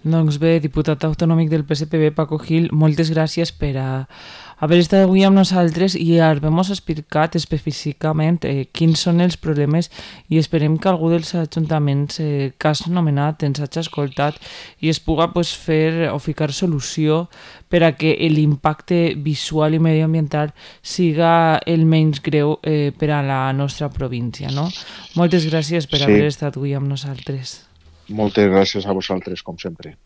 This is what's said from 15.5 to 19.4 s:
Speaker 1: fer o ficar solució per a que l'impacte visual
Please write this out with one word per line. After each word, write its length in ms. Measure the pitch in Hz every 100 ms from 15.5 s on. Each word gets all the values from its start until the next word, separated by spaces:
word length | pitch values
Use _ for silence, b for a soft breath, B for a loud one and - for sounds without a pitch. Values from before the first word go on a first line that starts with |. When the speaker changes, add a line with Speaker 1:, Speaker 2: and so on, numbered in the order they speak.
| -
Speaker 1:
fer 540 | - 156 160 165 156
o 80 | 143
ficar 320 | 160 143 151
solució 720 | - 180 147 - - 151 156 175 B B B _
per 140 | 175
a 120 | 165 135
que 160 | 156 - 165
l'impacte 840 | 151 151 143 151 151 - 175 165 -
visual 560 | 147 143